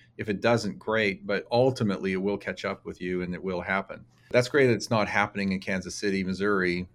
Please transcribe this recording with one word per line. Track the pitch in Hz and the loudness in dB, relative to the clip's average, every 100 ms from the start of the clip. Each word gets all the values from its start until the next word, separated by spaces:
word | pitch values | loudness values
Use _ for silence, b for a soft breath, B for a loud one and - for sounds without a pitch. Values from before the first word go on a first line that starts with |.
| b - | b -8
If | 101 | -6
it | 95 | 0
doesn't, | 117 117 101 - | 2 2 0 -6
great, | 110 110 104 95 101 | -2 0 0 -2 -4
but | 98 - | -4 0
ultimately | 120 131 120 104 95 95 | 2 2 2 -2 0 -2
it | 92 | -2
will | 98 101 | -2 -4
catch | - 92 | -6 -6
up | 98 98 | -6 -6
with | 90 90 | -10 -8
you | 90 90 | -4 -4
and | 87 | -4
it | 85 | -6
will | 92 87 | -6 -4
happen. | 87 98 - 78 - b b | -2 -2 -2 -12 -18 b b
That's | 123 123 | 2 4
great | 147 131 | 4 4
that | |
it's | 107 - | 4 2
not | 113 98 | 2 2
happening | 104 104 101 98 | 2 0 0 -2
in | 95 | -2
Kansas | 104 95 90 | -2 -4 -4
City, | - 101 98 | -4 0 0
Missouri, | 92 95 104 98 90 87 90 | -2 -2 0 2 2 0 -6